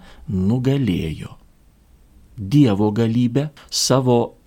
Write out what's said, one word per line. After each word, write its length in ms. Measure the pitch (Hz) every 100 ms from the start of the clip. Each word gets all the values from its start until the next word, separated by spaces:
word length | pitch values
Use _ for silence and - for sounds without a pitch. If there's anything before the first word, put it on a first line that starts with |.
| - -
nugalėjo. 1120 | - 95 95 123 127 139 117 82 80 - - - _ _ _ _ _ _ _ _ - -
Dievo 540 | 95 143 135 98 107
galybę, 580 | 104 113 117 123 120 147 - -
savo 720 | - - 127 127 120 117 -